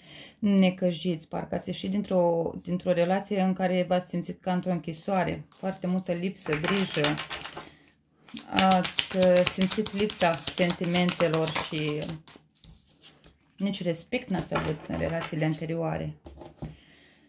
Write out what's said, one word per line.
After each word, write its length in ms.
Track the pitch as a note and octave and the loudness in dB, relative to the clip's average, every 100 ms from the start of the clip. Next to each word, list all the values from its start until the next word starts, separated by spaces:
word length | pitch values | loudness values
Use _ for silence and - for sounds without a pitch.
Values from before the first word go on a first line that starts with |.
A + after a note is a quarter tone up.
| - - - - | -20 -20 -20 -2
necăjiți, 880 | G#3 G3 F#3 F#3 F3+ D#3+ F3+ D#3+ - | 4 6 6 4 0 0 -2 -4 -4
parcă 280 | F3 E3 E3+ | -8 -4 -6
ați 120 | - | -6
ieșit 220 | F3+ F#3+ | -6 -4
dintr-o, 640 | G3 G3 F#3 F3 E3 E3 - | -4 0 2 4 2 -2 -6
dintr-o 300 | - F3+ F3+ | -4 -2 0
relație 500 | F3 E3+ F#3+ G3 G3+ | 2 2 2 0 0
în 120 | F#3+ | 0
care 320 | F#3 F#3 F3+ F3 | 2 2 2 2
v-ați 220 | F3+ F3+ | 0 0
simțit 320 | F3 E3 F3+ | -4 -6 -6
ca 120 | - | -2
într-o 180 | F3+ F#3 | -2 0
închisoare. 760 | F3 E3 D#3+ - F#3+ D#3+ D#3+ - | -2 -4 -8 -2 0 0 -2 -8
Foarte 380 | - F#3+ F#3 F3+ | -8 -6 -4 -2
multă 240 | F#3 F#3 | -2 -2
lipsă, 480 | E3+ F#3 G3+ - D3+ | -2 -4 -4 -4 -2
grijă. 560 | F3 G3 F#3 D#3+ D3 D3+ - - - - - - _ _ _ _ - - - | 0 0 0 0 0 0 -6 -12 -12 -14 -18 -20 _ _ _ _ -18 -16 -2
Ați, 680 | G3 F#3+ F#3 F3+ - - F#3 | 4 6 6 2 -2 -2 4
uh, 260 | F#3 F3+ F3+ | 6 6 4
simțit 400 | - F#3+ - G#3+ | 2 0 0 -2
lipsa 380 | G3+ G#3+ - F3 F3 - - | -2 -2 2 0 0 -4 0
sentimentelor 960 | F3+ F3 E3+ F3 F3+ E3+ E3+ D#3+ D#3+ | 0 0 0 2 2 2 2 2 0
și 500 | - - D#3 D3+ D3+ E3 D#3+ - - _ _ - - - - - - - _ _ - | -2 -4 -4 -4 -4 -6 -10 -14 -20 _ _ -20 -20 -20 -20 -20 -20 -20 _ _ -4
nici 260 | G3 G3+ | -4 -2
respect 460 | F3 E3 - B3 - | -2 -2 -4 -6 -2
n-ați 260 | F3+ D#3 D#3+ | -4 -2 -2
avut 300 | D#3+ D#3 - | -2 -4 -4
în 100 | E3 | -2
relațiile 480 | E3 E3 - D#3 D#3 | -2 -2 -4 -2 0
anterioare. 680 | D#3+ D#3+ E3 E3 D#3+ D#3 D3+ - - - - D3+ - - - - _ | -2 -4 -4 -2 -2 -4 -10 -16 -18 -18 -14 -14 -14 -20 -20 -20 _